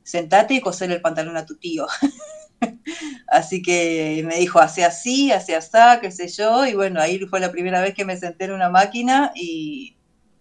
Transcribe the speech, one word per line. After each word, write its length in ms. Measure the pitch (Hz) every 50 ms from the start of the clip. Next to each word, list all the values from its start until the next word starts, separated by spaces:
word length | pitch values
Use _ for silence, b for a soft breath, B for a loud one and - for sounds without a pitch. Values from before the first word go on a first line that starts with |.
| _
sentate 520 | - - 170 170 156 185 196 214 - 269
y 60 | 262
coser 300 | 254 190 180 - 190 180
el 100 | 175 170
pantalón 360 | - 165 160 160 156 165 170
a 100 | 160 160
tu 100 | - 156 -
tío". 280 | - 175 165 156 139
<laughs> 1400 | - - - - 285 - - 605 605 622 622 622 _ _ _ - 233 - 233 _ - 330 - 320 302 269 247 - -
Así 340 | - 139 156 - 190 185 180
que 600 | 175 175 175 170 165 165 160 156 156 156 156 160
me 100 | 165 165 170
dijo, 200 | 175 180 175 170
"Hace 240 | 160 156 - - 180
así, 480 | 175 - - - 247 254 269 277 277 233
hace 220 | 190 - - 165
asá", 420 | 160 165 - - 220 233 240 240 233
qué 100 | 214 190
sé 180 | 185 - 175 175
yo, 380 | - - 208 220 226 247 277
y 80 | 262 220
bueno, 260 | 196 196 190 180 165
ahí 180 | 156 160 175 190 196
fue 140 | 185 185 190
la 120 | 185 180 -
primera 280 | 165 175 185 185 180
vez 140 | 185 196 196
que 100 | - 202
me 120 | 190 185
senté 280 | 180 180 175 - - 190
en 60 | 190 196
una 160 | 190 185 180
máquina 640 | 180 185 202 208 226 240 240 247 262 269 285 269 -
y, 640 | - 175 170 165 160 156 151 151 131 135 120 _ _ _ _ _ _ _ _ _ _